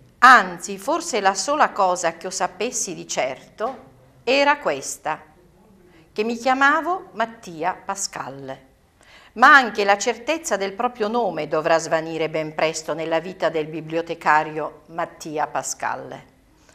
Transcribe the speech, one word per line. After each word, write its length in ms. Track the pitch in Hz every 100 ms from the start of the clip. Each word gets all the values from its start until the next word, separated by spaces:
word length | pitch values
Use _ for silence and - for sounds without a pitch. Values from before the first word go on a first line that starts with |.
| _ _
anzi 580 | 247 240 185 175 - 196
forse 440 | 262 330 320 220
la 120 | 190
sola 380 | 196 - 294 233
cosa 460 | - 190 180 170 165
che 80 | 185
io 40 |
sapessi 640 | - 190 - 226 247 -
di 140 | 165 170
certo, 760 | 185 135 131 - - 220 262 - - _ _
era 340 | - 277 285 294
questa, 640 | 180 139 - - 147 156 - _ _ _ _ _ - - _
che 120 | - 220
mi 100 | 233
chiamavo 760 | 262 262 277 311 311 381 -
Mattia 600 | 190 226 226 - 160 170
Pascal. 960 | - - 190 - - 135 139 135 135 - _ _ _ - - -
Ma 240 | 214 254 277
anche 280 | 240 208
la 140 | 196 202
certezza 600 | 247 226 - 320 - 202
del 160 | 196
proprio 340 | 196 240 233 214
nome 400 | 240 208 160 151
dovrà 320 | 165 160 165
svanire 500 | 165 165 160 160 156
ben 240 | 156 156
presto 400 | 156 160 160 -
nella 260 | 156 160 165
vita 300 | 180 180 165
del 180 | 160 151
bibliotecario 1120 | 160 156 160 165 165 - 151 156 156 147 - -
Mattia 600 | 165 165 - 170 151 147
Pascal. 760 | 143 131 - 110 127 135 - - _ _ _ _